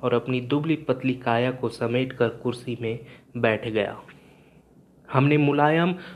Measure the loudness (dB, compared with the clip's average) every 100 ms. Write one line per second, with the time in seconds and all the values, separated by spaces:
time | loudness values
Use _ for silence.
0 | 0 0 0 -4 0 0 0 -2 0 0
1 | 0 -2 0 2 0 -2 -6 -4 -2 0
2 | -2 0 0 0 -4 -4 -8 -6 -6 -6
3 | -10 -20 -12 0 2 2 0 -2 -2 -6
4 | -16 -20 -20 -20 -20 -20 _ -20 _ _
5 | -2 2 4 4 4 4 4 4 2 -2
6 | -10